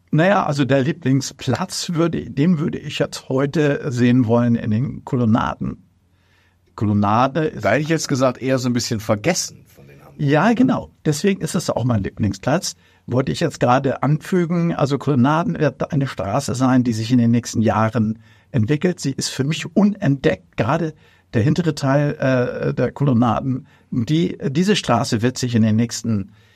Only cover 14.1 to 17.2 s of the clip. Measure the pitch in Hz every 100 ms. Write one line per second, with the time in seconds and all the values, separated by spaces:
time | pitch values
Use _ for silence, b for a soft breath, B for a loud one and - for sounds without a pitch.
14.1 | 151 - 185 165 175 170 - 135 139 -
15.1 | 139 131 156 180 170 147 - - 147 127
16.1 | - 95 120 - 120 131 127 123 110 113
17.1 | 127